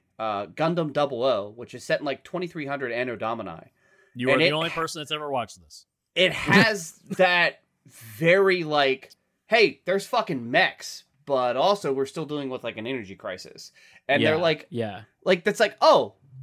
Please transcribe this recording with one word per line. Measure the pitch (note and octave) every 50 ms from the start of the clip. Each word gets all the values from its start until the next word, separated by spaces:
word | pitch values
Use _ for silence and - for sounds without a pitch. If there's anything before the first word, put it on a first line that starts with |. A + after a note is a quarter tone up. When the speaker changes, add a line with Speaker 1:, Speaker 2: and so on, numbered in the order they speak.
| _ _ _
Speaker 1:
uh, | - A2 A2 G#2 G2+ G#2
Gundam | - - - D3+ E3 F3 E3+ D#3+ D3 C3
Double | D3 D3 C3+ B2+ A2+ B2+
O, | C3+ A#2 G2 G2+ G#2 A2
which | B2 A#2 - B2+
is | A#2 -
set | - D#3+ D3
in, | D3+
like, | C#3+ C3 - _
twenty-three | - F#3 F3 F3+ E3+ - E3 C#3+
hundred | C#3 C#3+ C3+ C3 A#2+
Anno | A2+ A#2+ B2+ B2+ A#2
Domini. | - A2+ A2 A#2+ A2+ G2+ F2 E2 - - _ _ _ _ _ _ _ _ _ _
Speaker 2:
You | A#2+ B2 C3
Speaker 1:
And | C#3
Speaker 2:
are | C#3+
the | D#3+ F3
Speaker 1:
it |
Speaker 2:
only | D3+ D#3 E3 E3+
person | - E3 D#3+ D#3 - D#3+
that's | C#3+ C3
ever | D#3 D3+ D3+ C#3+
watched | C3+ B2 A2+ - - F#2
this. | E2 D2+ - - _ _ _ _ _ _ _
Speaker 1:
It | E3 F#3 F3
has | - - - D3+ G3 G3+ A3+ A3 G#3+ F3+ E3 - -
Speaker 2:
<laughs> | _ _ - -
Speaker 1:
that | - F#3 F3+ F3+ F3 E3+ C#3+ - _ _ _ _ _ _
very, | _ _ - A#2 A2+ G#2+ G#2+ D#3+ E3+ F#3 G3 G3 F#3+ F#3 F3+ D#3+
like, | D3+ D3+ C#3+ C#3 C3+ C3 - - - - _ _ _ _ _ _
"Hey, | _ A3 A#3+ G#3 C#3+ - _ _
there's | F3 F#3+ G3 G3
fucking | - C4 A3+ - - D3+ B2 A#2 A#2
mechs, | C#3 F3 F3+ B2+ - _ - - - - _ _ _ _ _
but | C#3+ C#3 B2+ B2 B2 A#2+
also | C3 D#3+ G3 G#3 G3+ - C#3+
we're | C3+ C3+ C3+
still | C3+ - E3 D3+
dealing | C#3 D3+ D3 C#3 C3
with, | B2+ A#2 A#2+
like, | A2+ G#2+
an | A2 A2
energy | B2+ C3+ A#2+ G2+ F#2 F#2+
crisis." | - - G2+ F#2 F2+ - - - - - - _ _ _ _ _ _ _
And | - C#3 - -
they're | D#3 D#3
Speaker 3:
Yeah, | D#3+
Speaker 1:
like, | F3+ E3 D#3 D#3 - _
Speaker 3:
yeah. | D3 A#2 A2 G#2 F#2+ A2 A2 _ _ _ _
Speaker 1:
like, | F3 F#3+ F3 -
that's | G#3 G3+ -
like, | A3 G#3 - _
"Oh, | - D#4+ C4+ D3+ A2+ G2+ _ _ _ _ - C3